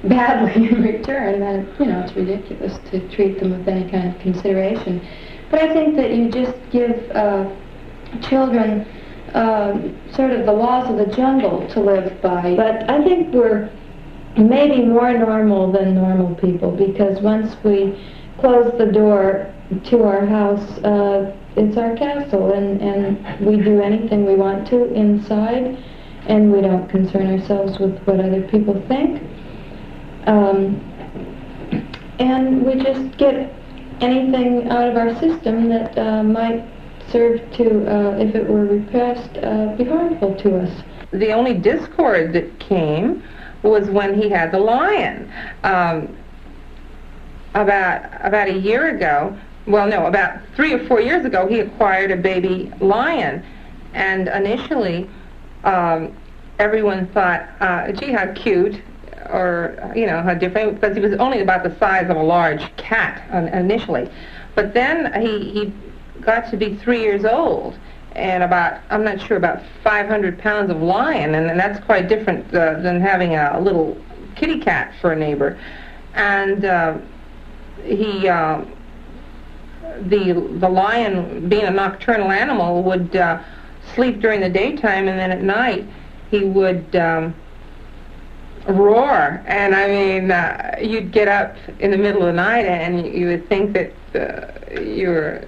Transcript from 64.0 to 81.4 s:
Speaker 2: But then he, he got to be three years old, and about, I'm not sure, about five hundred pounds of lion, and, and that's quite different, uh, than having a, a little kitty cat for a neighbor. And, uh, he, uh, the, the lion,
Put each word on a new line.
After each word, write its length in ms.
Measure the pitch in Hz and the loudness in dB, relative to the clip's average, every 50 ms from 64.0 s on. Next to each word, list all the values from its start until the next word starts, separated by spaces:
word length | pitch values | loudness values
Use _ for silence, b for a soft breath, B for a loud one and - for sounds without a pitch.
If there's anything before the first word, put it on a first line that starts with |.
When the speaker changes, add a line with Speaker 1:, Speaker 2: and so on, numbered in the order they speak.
| - - B B B B B B B B - | -4 -6 B B B B B B B B -2
Speaker 2:
But 200 | 208 202 202 - | -2 -2 2 0
then 480 | 240 247 277 320 339 311 - - 202 | 0 2 2 0 -2 -2 -2 -2 -2
he, 280 | 226 226 214 208 190 - | -2 0 -2 -2 -6 -4
he 220 | - 208 208 208 - - - - - - - - - - | -4 -4 -4 -4 -8 -12 -16 -18 -18 -18 -20 -20 -18 -4
got 300 | - 220 220 233 233 - | 0 0 0 0 -2 -4
to 60 | - | -4
be 180 | 196 214 208 196 | -4 -4 -4 -4
three 260 | 208 - 240 247 233 | -6 -2 -2 0 2
years 240 | 220 214 202 202 208 | 2 0 0 2 0
old, 540 | 220 233 294 339 262 165 123 - - - - B B B B B B | 0 0 2 2 0 0 -2 -6 -10 -12 -14 B B B B B B
and 300 | - - - 190 185 180 | -10 -6 -4 -2 0 0
about, 380 | 180 175 180 175 170 165 - - - - | 2 2 2 2 2 0 -2 -6 -8 -4
I'm 140 | - 214 214 | -2 -2 0
not 160 | 214 196 190 | -2 -4 -6
sure, 180 | - - 233 180 | -4 -2 -2 0
about 240 | 175 165 - - - - - - | 0 0 -2 -4 -10 -16 -20 -2
five 240 | - 220 208 208 202 | 0 2 2 2 0
hundred 320 | 202 214 214 202 180 175 - | 0 0 0 0 -2 -4 -2
pounds 320 | - 214 208 208 208 190 | -2 -2 0 0 0 0
of 120 | 175 156 | 0 0
lion, 520 | 160 175 185 214 254 311 311 208 147 151 156 | 0 0 2 2 2 0 0 -2 0 0 0
and, 160 | 156 160 165 | 0 0 0
and 80 | 165 180 | 0 0
that's 240 | 190 202 202 202 - | 0 0 -2 -6 0
quite 240 | - 220 190 180 180 | 2 2 2 4 2
different, 440 | 214 214 214 202 175 - - - - | 0 0 0 -2 -2 -2 -6 -2 0
uh, 260 | 175 165 160 156 156 | 2 2 2 0 0
than 200 | 180 180 175 180 | -2 -2 0 2
having 340 | 180 196 196 180 180 170 160 | 2 2 2 2 2 0 2
a, 180 | 156 147 143 - | 2 0 0 0
a 60 | - | 0
little 360 | 180 196 185 170 160 - - - - - - - - - - | 0 2 2 2 0 -2 -4 -10 -12 -18 -18 -18 -16 -16 -6
kitty 220 | - 302 320 320 - | -4 -2 -2 -2 0
cat 320 | - 202 170 135 123 - - - | 0 0 0 0 -2 -6 -10 -2
for 120 | - 175 | -2 -2
a 40 | 160 | 0
neighbor. 420 | 156 156 151 147 139 139 139 - B B B B B B B B B B B - | 0 -2 -2 0 0 0 -2 -2 B B B B B B B B B B B -4
And, 500 | - 202 202 196 196 196 196 196 202 202 | -2 0 0 0 0 0 0 0 0 0
uh, 320 | 196 185 175 165 160 156 - - - - - - - - - - - - - - - - - | 0 2 2 0 0 -2 -6 -10 -14 -18 -20 -20 -18 -18 -18 -18 -18 -18 -18 -18 -18 -16 -14
he, 460 | - - - 196 220 214 202 190 190 185 | -6 -4 -2 -2 -2 -2 -2 0 2 2
uh, 360 | 175 170 160 156 156 151 - - - - - - - - - - - - - - - - - - - - - - - - - 330 - - | 2 2 2 0 -2 -4 -6 -12 -14 -18 -20 -20 -20 -18 -18 -18 -18 -18 -18 -18 -18 -18 -18 -18 -18 -18 -18 -18 -18 -16 -14 -14 -12 -10
the, 320 | 202 180 202 202 190 185 175 175 - - - 170 | -2 0 2 2 4 2 2 0 -2 -4 -2 0
the 100 | 185 185 | 0 2
lion, 800 | 185 190 190 208 226 240 233 208 190 180 170 - - - | 4 4 2 4 2 2 0 0 0 -2 -4 -4 -8 -6